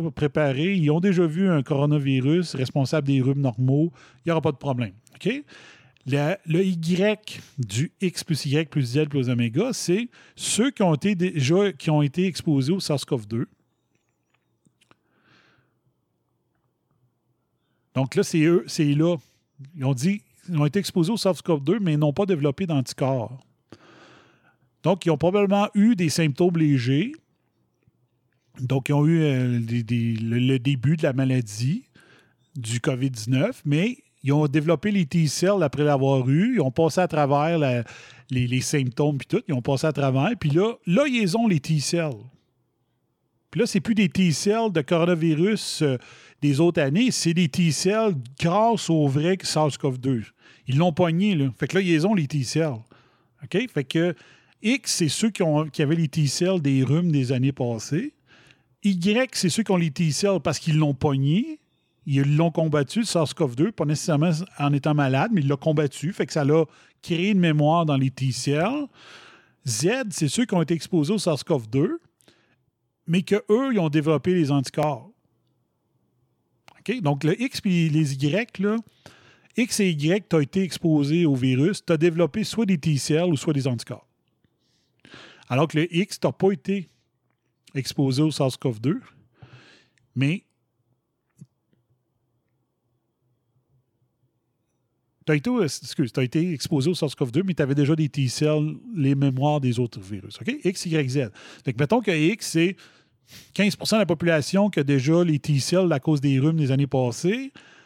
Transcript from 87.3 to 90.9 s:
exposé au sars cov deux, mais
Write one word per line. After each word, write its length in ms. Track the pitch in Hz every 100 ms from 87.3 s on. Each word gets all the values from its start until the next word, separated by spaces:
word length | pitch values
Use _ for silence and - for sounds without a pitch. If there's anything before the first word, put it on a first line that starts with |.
| _ _ _ _ 139
exposé 480 | 123 - 135 131
au 80 | 156
sars 260 | 143 135 -
cov 240 | 139 107
deux, 200 | 127 247 - _ _ _ - - - - _ _ _ 123
mais 280 | 139 196 _ _ _ _ _